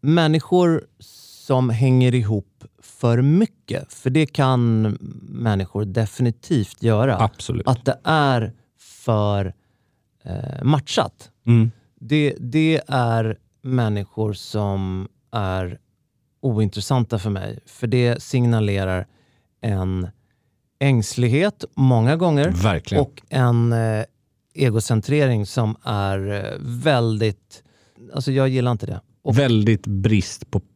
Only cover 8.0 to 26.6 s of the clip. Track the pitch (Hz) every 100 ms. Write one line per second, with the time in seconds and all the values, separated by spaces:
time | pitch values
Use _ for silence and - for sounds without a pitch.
8 | - 156 143 123 113 113 _ _ - -
9 | - 110 104 101 95 - _ _ _ _
10 | _ _ - 92 - - - 151 - -
11 | - _ - _ - 117 113 - _ _
12 | 113 151 147 - 120 147 156 160 - 135
13 | 117 113 110 104 _ _ 135 127 113 104
14 | 98 - 110 98 - 107 104 95 95 95
15 | 98 _ _ 117 98 92 90 - _ _
16 | _ _ _ _ 135 110 107 98 92 131
17 | 113 113 104 98 90 - _ - 120 123
18 | 120 117 - 131 120 117 104 98 95 92
19 | 92 _ _ _ _ _ 113 98 92 92
20 | 90 - _ _ _ _ _ _ 139 127
21 | 107 - 120 127 196 - - - 131 120
22 | 113 160 180 147 151 87 104 87 - 147
23 | 143 - _ - 123 120 117 117 113 107
24 | 110 _ _ _ _ - 131 110 - 113
25 | 104 147 139 117 101 - 110 110 - 104
26 | 98 98 98 101 - -